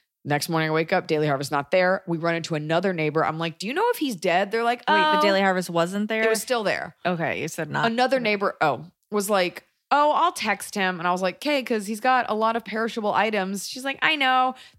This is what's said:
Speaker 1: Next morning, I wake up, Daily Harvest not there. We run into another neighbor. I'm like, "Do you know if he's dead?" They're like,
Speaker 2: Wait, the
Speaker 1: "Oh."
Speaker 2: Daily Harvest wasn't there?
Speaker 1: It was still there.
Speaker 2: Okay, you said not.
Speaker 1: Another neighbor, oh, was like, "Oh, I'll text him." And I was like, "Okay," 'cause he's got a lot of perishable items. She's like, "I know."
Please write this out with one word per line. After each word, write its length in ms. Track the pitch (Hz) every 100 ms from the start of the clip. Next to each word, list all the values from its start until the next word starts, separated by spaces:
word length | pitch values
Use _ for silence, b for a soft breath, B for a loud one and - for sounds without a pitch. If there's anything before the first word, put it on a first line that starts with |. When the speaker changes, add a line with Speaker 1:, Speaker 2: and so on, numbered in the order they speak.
| b _ -
Speaker 1:
Next 220 | 147 -
morning, 200 | 160 160
I 40 |
wake 180 | 156 160
up, 140 | 185 170
Daily 220 | 156 151
Harvest 240 | 135 139
not 180 | 147 139
there. 320 | 185 180 190 -
We 100 | 165
run 160 | 165
into 220 | 165 160 160
another 380 | 151 165 196
neighbor. 300 | 180 156 151
I'm 140 | 135 160
like, 220 | 165 156
"Do 80 | 190
you 60 | 294
know 120 | 466
if 60 | 480
he's 180 | 294 196
dead?" 340 | 190 170 196
They're 140 | 226
like, 160 | 233 240
Speaker 2:
Wait, 160 | - 311
the 240 | 311 302
Speaker 1:
"Oh." 20 |
Speaker 2:
Daily 180 | 202 196
Harvest 280 | 196 185 180
wasn't 400 | 170 170 202 214
there? 140 | 220
Speaker 1:
It 60 | 220
was 120 | 220
still 220 | - 240
there. 320 | 196 101 - - -
Speaker 2:
Okay, 340 | 175 151 87
you 60 | 147
said 220 | - 151
not. 160 | 143 233
Speaker 1:
Another 340 | 233 254 262
neighbor, 380 | 226 208 196 -
oh, 260 | 156 127 156 _ _
was 180 | 208 196
like, 360 | 202 180 - - _ _
"Oh, 220 | 277 294
I'll 180 | 302 339
text 420 | 359 220 202 -
him." 240 | 208 190 185
And 100 | 175
I 40 |
was 100 | 180
like, 140 | 185 180
"Okay," 260 | 277 294
'cause 240 | 233 220 202
he's 140 | 220
got 260 | 254 254 -
a 60 |
lot 220 | 214 220 226
of 100 | 226
perishable 480 | 214 226 240 208
items. 560 | 175 214 214 185 196 -
She's 140 | 262 269
like, 140 | 269
"I 140 | - 311
know." 400 | 269 262 254 262 B